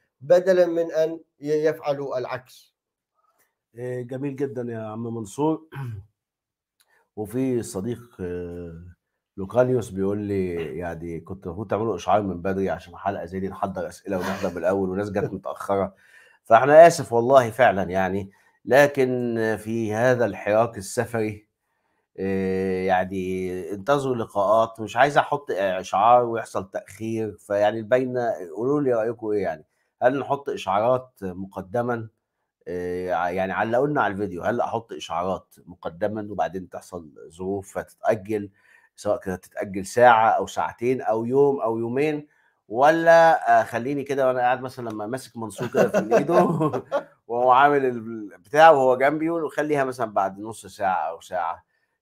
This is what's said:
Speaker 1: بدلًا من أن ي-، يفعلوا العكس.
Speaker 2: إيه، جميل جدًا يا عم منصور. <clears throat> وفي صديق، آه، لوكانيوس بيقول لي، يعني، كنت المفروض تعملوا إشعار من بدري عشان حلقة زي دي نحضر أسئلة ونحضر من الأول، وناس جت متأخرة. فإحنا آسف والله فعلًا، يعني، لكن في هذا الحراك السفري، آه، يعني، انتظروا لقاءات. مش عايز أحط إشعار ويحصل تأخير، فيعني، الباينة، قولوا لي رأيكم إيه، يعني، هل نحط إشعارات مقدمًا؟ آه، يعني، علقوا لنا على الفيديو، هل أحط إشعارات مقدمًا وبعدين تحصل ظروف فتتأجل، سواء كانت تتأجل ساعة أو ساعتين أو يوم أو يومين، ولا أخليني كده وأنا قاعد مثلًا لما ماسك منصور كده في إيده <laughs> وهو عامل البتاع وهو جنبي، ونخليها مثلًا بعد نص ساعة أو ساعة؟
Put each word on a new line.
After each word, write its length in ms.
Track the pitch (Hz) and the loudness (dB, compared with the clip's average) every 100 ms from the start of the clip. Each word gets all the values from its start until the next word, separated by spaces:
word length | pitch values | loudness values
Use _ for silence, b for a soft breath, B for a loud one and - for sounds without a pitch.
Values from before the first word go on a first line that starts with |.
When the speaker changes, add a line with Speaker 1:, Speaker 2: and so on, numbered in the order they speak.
| _ _ | _ _
Speaker 1:
بدلًا 440 | 139 180 185 180 175 | 4 4 6 4 4
من 260 | 165 165 | 0 -2
أن 280 | 151 160 165 - _ | 0 0 -2 -14 _
ي-، 260 | 147 151 156 | -2 0 0
يفعلوا 520 | 160 147 139 139 127 | -2 -4 -4 -4 -6
العكس. 580 | 120 123 - - _ _ _ _ _ _ _ _ _ _ _ 117 | -6 -8 -12 -20 _ _ _ _ _ _ _ _ _ _ _ -12
Speaker 2:
إيه، 260 | 123 127 | -8 -8
جميل 340 | 123 131 143 131 | -8 -8 -6 -4
جدًا 360 | 139 123 120 | -6 -4 -8
يا 60 | 113 | -8
عم 240 | 110 107 117 113 | -8 -8 -8 -8
منصور. 460 | 101 - 151 156 - | -8 -4 -2 -2 -8
<clears throat> 1400 | 139 127 101 - _ _ _ _ _ _ _ _ _ _ - | -12 -10 -12 -16 _ _ _ _ _ _ _ _ _ _ -12
وفي 480 | 104 123 131 123 | -6 -4 -2 -2
صديق، 380 | 98 95 113 120 - - | -4 -6 -6 -8 -12 -12
آه، 540 | 90 87 87 87 85 82 90 - _ _ _ - | -8 -8 -10 -12 -14 -16 -20 -20 _ _ _ -12
لوكانيوس 520 | 92 120 127 127 98 | -2 0 2 0 -2
بيقول 280 | 95 98 104 | -4 -2 -2
لي، 360 | 101 98 92 85 78 76 | -2 -2 -2 -4 -6 -8
يعني، 420 | 85 82 85 82 | -8 -8 -10 -10
كنت 260 | - 95 92 | -12 -12 -10
المفروض 220 | 87 101 | -10 -4
تعملوا 260 | 104 113 90 | -4 -2 -4
إشعار 260 | - 104 | 0 0
من 200 | 101 87 | 0 -4
بدري 280 | 95 95 95 | -4 -2 -2
عشان 260 | 80 - - | -4 -10 -10
حلقة 280 | 95 92 85 | -8 -6 -8
زي 140 | 95 | -8
دي 80 | 95 | -8
نحضر 380 | 98 98 95 80 | -6 -6 -6 -8
أسئلة 300 | - 95 95 | -10 -8 -6
ونحضر 340 | 95 95 92 | -4 -4 -6
من 60 | 85 | -2
الأول، 320 | 85 98 92 | 0 0 0
وناس 200 | 95 104 | -2 -4
جت 220 | 98 - | -4 -4
متأخرة. 640 | 95 - - - 98 95 b b b b b | -6 -10 -8 -2 -2 -2 b b b b b
فإحنا 440 | - 113 135 151 170 | 4 6 10 12 10
آسف 260 | 165 117 | 8 0
والله 360 | 117 120 135 113 | 0 6 6 6
فعلًا، 340 | 117 117 95 | 4 4 4
يعني، 480 | 85 92 92 98 101 b b b 101 | 0 -2 -2 -2 -6 b b b 2
لكن 680 | 127 143 139 127 123 120 113 110 101 | 6 6 4 0 0 -2 0 0 -2
في 340 | 104 117 110 | -4 -4 -2
هذا 320 | 107 127 123 110 | 0 2 2 0
الحراك 520 | 98 104 107 117 107 | -2 0 2 2 -2
السفري، 680 | 95 123 113 113 107 104 - _ _ _ _ _ _ - | -6 -4 -4 -4 -4 -6 -16 _ _ _ _ _ _ -8
آه، 640 | 95 95 95 95 95 92 | -4 -2 0 -2 -2 -2
يعني، 680 | 95 92 92 95 92 92 92 92 85 | 0 0 0 -4 -4 -4 -4 -6 -8
انتظروا 440 | 101 95 143 131 120 | -6 -2 0 0 -4
لقاءات. 640 | 110 101 95 110 113 - | -4 -2 2 2 2 -4
مش 180 | 104 117 | -4 2
عايز 200 | 143 143 | 2 2
أحط 340 | - 143 - | 0 -2 -4
إشعار 720 | 95 98 92 95 95 110 123 120 | -2 -2 -2 -2 2 6 6 4
ويحصل 440 | 113 110 107 98 | -4 -6 -8 -8
تأخير، 640 | - - - 110 113 107 - | -10 -12 -10 -6 -4 -6 -8
فيعني، 400 | - 101 104 113 | -4 0 2 0
الباينة، 540 | 107 127 127 123 117 85 87 87 | 0 0 0 -2 -4 -4 -8 -6
قولوا 260 | 127 147 | -2 0
لي 120 | 135 | 0
رأيكم 340 | 117 113 117 110 | 0 -2 -4 -4
إيه، 160 | 104 | -2
يعني، 220 | 90 78 - _ _ _ | -2 -6 -12 _ _ _
هل 180 | 123 139 | 0 0
نحط 300 | 113 139 - | -2 -4 -4
إشعارات 600 | 98 95 98 117 127 - _ | -6 -2 0 2 0 -2 _
مقدمًا؟ 840 | 95 90 98 95 92 120 120 117 110 _ _ _ _ _ - | -10 -10 -10 -12 -6 -4 -4 -6 -8 _ _ _ _ _ -10
آه، 600 | 90 90 90 90 85 87 | -8 -6 -6 -4 -2 -2
يعني، 220 | 92 95 | -2 -2
علقوا 340 | 90 110 120 147 | -2 0 0 0
لنا 140 | 143 | 0
على 80 | 104 | -2
الفيديو، 300 | 98 101 87 | -2 -6 -4
هل 180 | 90 117 | -4 -2
أحط 300 | - 113 - | -4 -6 -8
إشعارات 640 | 76 - 82 92 87 - - - | -14 -8 -6 -4 -6 -8 -20 -20
مقدمًا 600 | 87 - 85 104 107 104 | -14 -14 -6 -4 -4 -8
وبعدين 380 | 92 80 95 87 | -6 -4 -6 -12
تحصل 420 | 92 - 90 78 55 64 | -16 -14 -16 -16 -20 -20
ظروف 480 | 82 92 98 92 90 | -10 -6 -6 -8 -10
فتتأجل، 720 | 80 _ 104 110 98 107 104 b b b b - | -10 _ -2 -2 -4 -6 -6 b b b b -8
سواء 240 | 104 92 | -4 -2
كانت 260 | 95 90 - | -4 -8 -10
تتأجل 400 | - 98 95 95 | -10 -8 -8 -4
ساعة 440 | - 123 113 110 | 6 6 8 4
أو 180 | 87 95 | 2 -2
ساعتين 540 | 95 78 - 120 127 | -4 -6 -4 -2 -2
أو 240 | 107 113 117 | -2 -4 0
يوم 360 | 135 143 135 | 2 4 2
أو 160 | 113 113 | -2 -2
يومين، 500 | 117 127 156 147 147 _ _ _ - | -4 -2 -2 -4 -8 _ _ _ -8
ولا 920 | 113 143 165 165 165 165 151 117 117 | 2 4 6 6 8 8 4 4 2
أخليني 420 | 110 117 123 143 | 2 -4 -4 -6
كده 240 | 139 139 131 | -4 0 0
وأنا 120 | 127 | 2
قاعد 220 | 123 131 | 0 -2
مثلًا 280 | 127 127 120 | -4 -10 -10
لما 180 | 107 107 | -8 -8
ماسك 300 | 131 - 117 | -8 -10 -12
منصور 300 | 110 - 123 | -10 -8 -2
كده 220 | 123 107 | 0 0
في 280 | 101 104 131 | 0 0 0
إيده 260 | 143 120 | 2 2
<laughs> 840 | 180 156 151 123 - - - _ - | 2 2 -2 -2 -4 -6 -6 _ -8
وهو 240 | 120 127 | 0 4
عامل 340 | 123 147 143 131 | 6 6 4 0
البتاع 840 | 120 110 113 104 90 90 147 160 | -2 -8 -12 -12 -18 _ 8 8
وهو 260 | 143 131 127 | 8 6 4
جنبي، 320 | 135 151 160 | 2 2 -2
ونخليها 540 | 170 143 - 151 143 | -2 -4 -4 -2 0
مثلًا 300 | 131 120 110 | -2 -2 -4
بعد 260 | 101 98 98 | 0 -2 -4
نص 260 | 110 110 98 | -12 -14 -16
ساعة 440 | - 98 87 78 | -4 -2 0 -4
أو 120 | 82 | -8
ساعة؟ 420 | - 90 82 85 _ _ _ _ | -8 -6 -6 -8 _ _ _ _